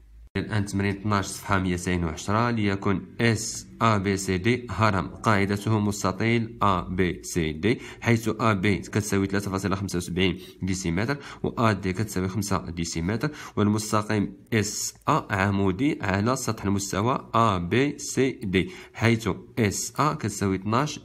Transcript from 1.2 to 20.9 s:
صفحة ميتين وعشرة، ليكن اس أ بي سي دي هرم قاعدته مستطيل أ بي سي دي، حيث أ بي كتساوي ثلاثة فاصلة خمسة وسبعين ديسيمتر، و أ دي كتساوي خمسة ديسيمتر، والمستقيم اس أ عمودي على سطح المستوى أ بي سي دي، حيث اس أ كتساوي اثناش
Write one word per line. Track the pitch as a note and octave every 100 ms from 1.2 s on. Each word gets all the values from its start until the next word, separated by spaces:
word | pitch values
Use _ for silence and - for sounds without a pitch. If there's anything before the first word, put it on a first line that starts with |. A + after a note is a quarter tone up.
| F#2+
صفحة | - - G2
ميتين | F#2 F2 F#2 F2+
وعشرة، | E2+ D#2 - G#2+ A#2+
ليكن | A#2 G2+ G2 G#2 F#2+ - -
اس | A#2 G#2+ - - - -
أ | A2+ G#2
بي | G2 F#2+
سي | F#2 F#2
دي | G2+ B2 A#2+
هرم | - G#2+ G2 C#2
قاعدته | - A#2 G2+ G2 G2+ A2 A2
مستطيل | G#2 G2+ F#2+ F#2+ A2 A#2 A2+ -
أ | G#2 F2+
بي | - F#2 F2+ -
سي | - F2 D#2
دي، | D#2 G2+ C3+ - -
حيث | A#2 A2+ A2
أ | - A#2
بي | G2 G2+ F2
كتساوي | - G#2+ G#2 G2 G2
ثلاثة | G2 G2
فاصلة | F#2 G2 F#2+
خمسة | G2 F2+
وسبعين | F2 F2 F#2+ - - -
ديسيمتر، | F#2 F#2 E2+ E2+ A#2+ C#3+ - -
و | -
أ | - A2+
دي | F#2+ F#2+
كتساوي | F#2 G#2+ F#2 F#2+
خمسة | G#2+ G2+ F#2 A#1+
ديسيمتر، | E2+ E2 E2 E2+ A2+ D3+ D3+ - -
والمستقيم | G#2 G#2+ - G#2+ G#2 G#2+ F#2+ - -
اس | A2+ - - - - -
أ | C#3+ -
عمودي | G2+ G2+ G2 G2 F#2 C#3+ -
على | G2 G2 A2 C3+
سطح | - A2
المستوى | G2 G2+ - F#2 A#2 C3+ -
أ | A2+ A2+ F2+
بي | F2 A#2 C#3+ -
سي | - - C3
دي، | - G2 F#2 E2 - -
حيث | - A2+ A2+ G2+ - - -
اس | G#2 - - -
أ | D3
كتساوي | - G#2+ - G2+ F#2+
اثناش | G2+ A#2 D3+